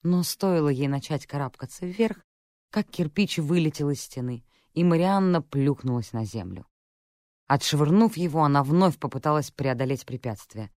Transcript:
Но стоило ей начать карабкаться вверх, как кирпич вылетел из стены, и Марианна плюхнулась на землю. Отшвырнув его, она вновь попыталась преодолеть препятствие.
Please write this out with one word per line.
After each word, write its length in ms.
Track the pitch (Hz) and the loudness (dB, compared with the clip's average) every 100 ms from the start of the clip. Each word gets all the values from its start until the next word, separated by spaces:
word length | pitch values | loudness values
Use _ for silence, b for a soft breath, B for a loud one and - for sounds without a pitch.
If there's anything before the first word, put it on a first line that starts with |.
Но 200 | 165 175 | 2 0
стоило 460 | 165 - 196 175 147 | 0 -2 0 2 2
ей 200 | 131 139 | 0 0
начать 380 | 139 - 147 - | -2 -4 -6 -6
карабкаться 600 | 143 135 - 131 - 180 | -8 -8 -8 -14 -10 -10
вверх, 320 | 185 220 208 _ _ _ _ _ | -2 -2 -2 _ _ _ _ _
как 180 | - 202 | -6 -4
кирпич 500 | - 160 - 202 - | -4 -4 0 0 0
вылетел 520 | 151 175 156 - 143 | 0 2 2 0 -2
из 100 | 139 | -2
стены, 440 | - - 123 120 _ _ _ | -6 -8 -6 -8 _ _ _
и 100 | 156 | 0
Марианна 560 | 175 165 180 196 190 175 | 2 4 4 2 4 2
плюхнулась 720 | - 143 139 139 127 120 113 | 0 0 0 0 -2 -4 -4
на 120 | 113 | -6
землю. 420 | 107 113 92 92 - _ _ _ _ _ _ _ _ | -6 -6 -8 -12 -16 _ _ _ _ _ _ _ _
Отшвырнув 680 | 139 - 147 147 190 226 220 | -2 0 2 4 6 4 2
его, 260 | 175 156 | -2 2
она 220 | 151 143 | 4 4
вновь 340 | 135 156 147 143 | 4 4 4 0
попыталась 520 | 139 131 151 151 147 | -6 -4 0 0 -2
преодолеть 540 | - 139 123 131 135 | -6 -4 -2 -2 -4
препятствие. 680 | - 123 120 104 - 107 104 | -6 -10 -8 -10 -12 -14 -14